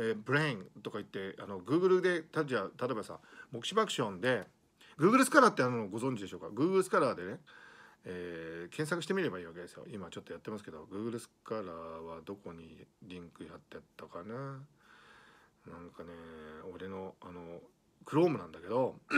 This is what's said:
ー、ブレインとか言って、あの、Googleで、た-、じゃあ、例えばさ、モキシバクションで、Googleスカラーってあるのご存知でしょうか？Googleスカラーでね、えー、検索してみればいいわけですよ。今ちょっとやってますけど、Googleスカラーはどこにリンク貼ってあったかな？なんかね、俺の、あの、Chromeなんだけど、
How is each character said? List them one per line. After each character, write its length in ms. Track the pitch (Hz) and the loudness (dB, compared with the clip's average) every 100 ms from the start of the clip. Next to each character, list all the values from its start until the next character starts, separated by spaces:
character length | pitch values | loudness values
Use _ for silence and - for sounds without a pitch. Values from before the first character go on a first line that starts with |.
| 113 | 0
ー、 40 | 107 | 0
ブ 180 | 107 | 2
レ 180 | 143 156 | 2 2
イ 20 | 107 | -2
ン 100 | 95 - | -8 -12
と 100 | 107 | -8
か 80 | 107 | -8
言 60 | - | -6
っ 40 | |
て、 260 | 101 95 - | -6 -6 -8
あ 80 | 95 | -8
の、 120 | 98 | -8
Google 420 | 90 160 185 185 | 2 4 6 6
で、 200 | 180 175 | 4 2
た-、 240 | 160 160 151 | -2 -2 0
じ 100 | 117 | 0
ゃ 140 | 95 - | -2 -2
あ、 80 | 123 | -2
例 60 | |
え 20 | 113 | -2
ば 80 | |
さ、 160 | 92 82 - - - | -6 -10 -16 -20 -12
モ 100 | 117 | -8
キ 80 | - | 0
シ 60 | 196 | 2
バ 100 | 208 | 2
ク 60 | |
シ 100 | - | 0
ョ 80 | 113 | -2
ン 120 | 92 | 0
で、 260 | 123 117 90 _ _ _ - - | 0 0 -2 _ _ _ -14 4
Google 280 | 165 254 269 | 8 8 8
ス 60 | |
カ 100 | 302 | 10
ラ 60 | 233 | 10
ー 40 | |
っ 40 | - | 8
て 80 | |
あ 40 | 127 | 4
る 60 | |
の 140 | 120 104 | 2 -2
ご 120 | 110 | -2
存 160 | 131 117 | -2 -2
知 40 | |
で 60 | 95 | -6
し 60 | |
ょ 40 | 90 | -10
う 20 | |
か？ 80 | 85 | -6
Google 360 | 104 165 190 | 0 4 4
ス 60 | 180 | 4
カ 100 | 196 | 4
ラ 140 | 135 | 4
ー 20 | 90 | 2
で 100 | 90 | -4
ね、 140 | 127 - - - - - - 92 | -8 -12 -20 -20 -20 -20 -16 -10
え 640 | 90 87 85 82 82 87 | -8 -6 -8 -8 -8 -8
ー、 20 | |
検 200 | - 151 | -6 -2
索 120 | 175 | -2
し 40 | 151 | 0
て 80 | |
み 80 | 190 | 0
れ 60 | 151 | 0
ば 100 | 92 | -2
い 20 | |
い 40 | 82 | -8
わ 80 | |
け 60 | 85 | -12
で 80 | - | -12
す 60 | |
よ。 120 | - - | -14 -12
今 220 | 110 85 | -12 -10
ち 80 | 101 | -12
ょ 40 | |
っ 20 | |
と 80 | - | -12
や 60 | 85 | -12
っ 20 | |
て 100 | - | -8
ま 60 | 107 | -10
す 40 | |
け 80 | 98 | -10
ど、 140 | 78 78 | -14 -10
Google 340 | 98 117 117 | -6 -4 -6
ス 100 | - _ | -10 _
カ 120 | - 110 | -8 -6
ラ 60 | |
ー 20 | 92 | -6
は 560 | 82 82 80 82 82 | -10 -10 -10 -12 -12
ど 120 | 80 98 | -12 -12
こ 180 | 90 | -12
に 340 | 82 82 78 73 _ | -14 -16 -20 -20 _
リ 180 | 101 90 | -16 -14
ン 100 | 85 | -14
ク 160 | - 80 | -16 -16
貼 100 | 80 | -16
っ 40 | |
て 180 | - - | -16 -18
あ 20 | |
っ 40 | - - | -18 -18
た 80 | 80 | -14
か 180 | 85 | -12
な？ 380 | 98 120 139 135 143 _ - - - - - - _ _ - | -10 -8 -8 -10 -14 _ -20 -20 -20 -20 -20 -20 _ _ -18
な 140 | 85 | -16
ん 100 | 87 | -14
か 120 | - | -14
ね、 60 | 85 85 82 80 78 78 - | -14 -14 -16 -16 -16 -14 -12
俺 140 | 82 95 | -10 -8
の、 260 | 95 95 - | -6 -8 -10
あ 100 | 90 | -14
の、 300 | 87 85 85 - _ _ _ - | -12 -10 -12 -14 _ _ _ 0
Chrome 320 | 147 175 123 | 4 6 4
な 80 | 85 | -4
ん 60 | |
だ 80 | - | -12
け 80 | 95 | -2
ど、 320 | 117 120 - - | 2 0 -2 4